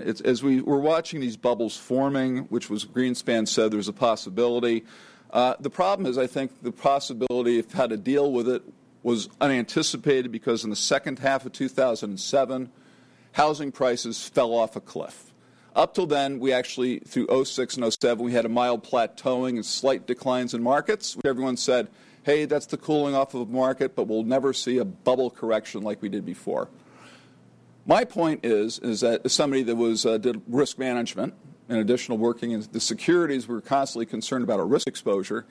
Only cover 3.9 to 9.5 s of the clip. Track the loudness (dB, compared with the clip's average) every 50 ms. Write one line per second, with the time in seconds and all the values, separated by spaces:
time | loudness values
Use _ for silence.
3.9 | -2 0 2 2 2 0 -4 -6 -2 0 0 2 2 2 2 2 0 0 -2 -8
4.9 | -18 -20 -20 -20 -20 -20 _ -2 0 2 2 2 0 -2 -6 -6 -2 0 0 0
5.9 | 0 0 -2 -2 0 0 -2 -2 -2 -6 -6 -6 -8 -10 -10 -10 -8 -2 0 2
6.9 | 2 2 0 -6 -4 -4 -2 0 0 2 2 4 2 2 0 0 0 0 0 0
7.9 | 0 -2 0 2 2 4 4 4 2 2 0 0 -2 -2 -6 -10 -20 _ _ _
8.9 | _ _ -2 0 0 0 -2 -8 -2 0 2 2